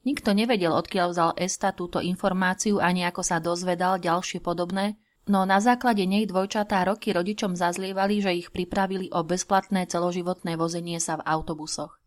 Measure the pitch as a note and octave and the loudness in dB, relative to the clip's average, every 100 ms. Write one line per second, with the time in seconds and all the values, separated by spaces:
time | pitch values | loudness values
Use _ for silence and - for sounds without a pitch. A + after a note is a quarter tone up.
0 | B3+ C#4+ - G3+ A#3 A3+ E3+ D#3 E3+ G3 | -2 -2 2 2 2 2 2 0 0 0
1 | F3 F3 E3 - F3+ - G3 - F3 - | 0 2 2 2 -4 0 -2 -2 -4 -2
2 | F3 F#3 G3+ F#3 F#3 F#3+ A3 G3+ E3+ F3+ | -2 0 0 2 0 0 0 2 2 2
3 | F3 F3 F3+ E3+ E3+ F3 F3+ F3 F#3 F#3+ | -2 -2 -2 -2 0 -2 -2 0 0 0
4 | F3 E3+ - F#3 F3+ F3 F3 F#3+ G#3 G#3 | 0 0 -2 -6 -4 -4 -2 -2 -2 -4
5 | _ _ - G3 F#3+ G3 A#3 B3 B3 G#3 | _ _ 0 2 4 4 4 4 2 2
6 | F#3 G3+ G#3+ F#3 G3 A3 G#3 G3 F#3 G#3 | 2 2 2 0 0 -2 0 0 2 0
7 | - F3 F3 G#3+ G#3 F3 F3 E3+ F#3+ F#3+ | 0 0 -2 -2 -4 0 0 0 -4 0
8 | G3 G#3 G3 F3 - - F3 G3 F#3+ F#3+ | 0 2 2 -2 -4 -6 -2 0 0 -2
9 | F#3 F3 E3 F3+ - G3 F#3+ F#3+ F3+ E3+ | -2 -4 -2 -2 2 0 2 -2 0 -2
10 | F3 F3+ F3 F3+ F3 E3 E3 E3+ E3+ E3+ | -2 -2 -4 -4 -4 -2 -2 -2 -6 -6
11 | E3+ D#3 D#3 D#3 D#3+ D#3 D#3 - D3+ - | -4 -4 -2 -2 -2 -8 -8 -8 -10 -12